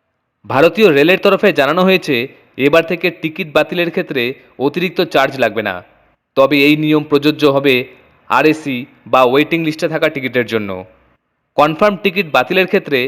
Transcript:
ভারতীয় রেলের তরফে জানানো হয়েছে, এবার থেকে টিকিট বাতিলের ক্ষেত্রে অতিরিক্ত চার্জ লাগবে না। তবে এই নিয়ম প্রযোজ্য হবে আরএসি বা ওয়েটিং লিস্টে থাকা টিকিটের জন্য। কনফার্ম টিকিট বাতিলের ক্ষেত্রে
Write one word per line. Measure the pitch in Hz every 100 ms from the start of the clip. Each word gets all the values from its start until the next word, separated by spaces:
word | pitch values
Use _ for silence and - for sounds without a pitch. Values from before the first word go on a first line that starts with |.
| _ _ _ _ 104
ভারতীয় | 127 165 220 202
রেলের | 139 160 185 202
তরফে | 190 202 143
জানানো | 135 175 185
হয়েছে, | 185 156 120 117 - _ -
এবার | 139 165 160
থেকে | - 180 170
টিকিট | 160 160 165 151
বাতিলের | 151 175 170
ক্ষেত্রে | 185 156 127 120 139 _ -
অতিরিক্ত | 139 175 180 - 175
চার্জ | 147 135 131
লাগবে | 113 107
না। | 104 90 - _ _ _ _ -
তবে | 135 143 143
এই | 151
নিয়ম | 151 151
প্রযোজ্য | 151 143 151 147 147 139
হবে | 143 123 127 - _ _ -
আরএসি | 123 151 151 143 123 - _ -
বা | 127
ওয়েটিং | 123 139 151 165
লিস্টে | 160 151 165
থাকা | 156 156
টিকিটের | 143 131 123 110
জন্য। | 113 101 92 92 _ _ _ _ _ _ -
কনফার্ম | 147 156 208 190
টিকিট | 196 180 165
বাতিলের | 131 127 180 185
ক্ষেত্রে | 196 - 135